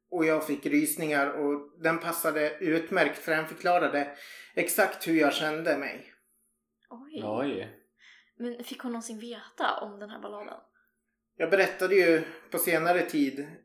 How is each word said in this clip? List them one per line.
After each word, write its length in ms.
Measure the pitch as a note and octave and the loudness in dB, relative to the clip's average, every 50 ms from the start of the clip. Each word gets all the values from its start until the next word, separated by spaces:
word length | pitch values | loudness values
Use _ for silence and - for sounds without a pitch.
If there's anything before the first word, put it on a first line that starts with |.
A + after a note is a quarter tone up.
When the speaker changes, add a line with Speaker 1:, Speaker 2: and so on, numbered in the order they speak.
| _ _ | _ _
Speaker 1:
Och 140 | F3+ F3 D#3+ | 0 2 4
jag 220 | D#3+ D#3 D#3 D#3 | 4 4 2 2
fick 200 | - C#3+ C#3+ - | -2 -4 -2 0
rysningar 640 | D3 D3 D3 D#3 D3 - - E3 D3+ D3 C#3+ C#3 D3 | 2 2 4 2 2 -2 -2 -2 0 2 2 2 0
och 520 | D3 D3+ D3 C#3+ D3 C#3+ C#3+ - _ F3 | 0 -2 0 0 0 -2 -4 -12 _ -2
den 160 | D#3+ D#3+ E3 E3 | 0 0 0 0
passade 580 | - F3 D#3+ - - D#3+ D3 D#3 D3+ D3 D3 - | -2 -4 -4 0 0 0 0 2 0 0 -2 -2
utmärkt, 600 | F#3+ D#3+ D#3 D#3+ D#3+ - F#3+ F3+ D#3 D3 D3 - | 0 2 2 2 0 0 2 2 2 2 0 -4
för 140 | - E3+ | -4 -2
den 140 | D#3 D#3 D#3 | -2 -2 -2
förklarade 680 | - - - - F3+ F3 F3 D#3+ C#3 D3 C#3+ C#3+ - - - - - - - - - _ | -4 -10 -2 0 2 4 4 4 2 0 0 -2 -4 -8 -14 -18 -18 -18 -20 -20 -6 _
exakt 540 | - D3+ - - - G3 F#3+ - - - F3 | -2 -2 0 2 2 2 2 0 -4 -2 0
hur 120 | E3 D#3+ | 4 4
jag 120 | D3 C#3+ - | 4 4 4
kände 440 | - D#3+ D#3 D3+ D#3+ E3 E3+ D3 C#3 | 2 -2 -2 -2 -2 0 0 0 0
mig. 340 | C#3 - - - - - _ _ _ _ _ _ _ _ _ _ _ _ _ _ _ _ | -2 -6 -8 -12 -16 -20 _ _ _ _ _ _ _ _ _ _ _ _ _ _ _ _
Speaker 2:
Oj. 320 | - A#3 C4+ D4 D#4 - A2 | -20 -20 -20 -14 -12 -8 -6
Speaker 3:
Oj. 520 | G#2 G#2+ A#2 C#3 C#3+ A2+ F#2 - - - - _ _ _ _ _ - - - _ _ _ - | -4 -2 -2 -2 -2 -4 -4 -6 -10 -14 -20 _ _ _ _ _ -20 -20 -20 _ _ _ -10
Speaker 2:
Men 260 | A#3+ A#3+ A#3+ A#3+ A#3 | -10 -8 -8 -10 -12
fick 180 | - B3+ - | -12 -12 -10
hon 100 | - B3 | -8 -8
någonsin 260 | A#3 A#3 A3+ - A3+ G#3+ | -8 -8 -8 -10 -12 -12
veta 640 | A#3 A#3+ A#3 G#3+ - - _ - D#4 - - - | -12 -12 -12 -14 -16 -18 _ -2 0 0 0 -2
om 180 | - G#3 - G3+ | -6 -10 -12 -14
den 120 | G#3 G#3 | -14 -14
här 100 | G#3+ G#3+ | -14 -14
balladen? 340 | G#3 G#3 G#3 G#3 G#3 - - - - _ _ _ _ _ _ _ _ _ _ _ _ _ _ | -14 -12 -12 -12 -12 -14 -14 -16 -18 _ _ _ _ _ _ _ _ _ _ _ _ _ _
Speaker 1:
Jag 140 | - - - | -4 0 2
berättade 440 | F#3+ F#3+ F#3 F#3 - - F#3 F3+ G3+ | 4 4 4 2 2 -2 0 4 6
ju 280 | G3 F3 E3 E3 D#3 D#3+ - - - - - | 6 8 8 6 4 2 -2 -10 -16 -12 -8
på 80 | - E3 | -4 -2
senare 440 | - - E3+ D#3 D#3+ F3 F3 F3+ | 0 2 2 2 4 4 4 2
tid, 380 | E3+ E3+ - D3+ C#3+ C3+ C3 C#3 C#3+ D3+ E3 - | 2 0 2 2 2 2 0 -4 -10 -10 -12 -18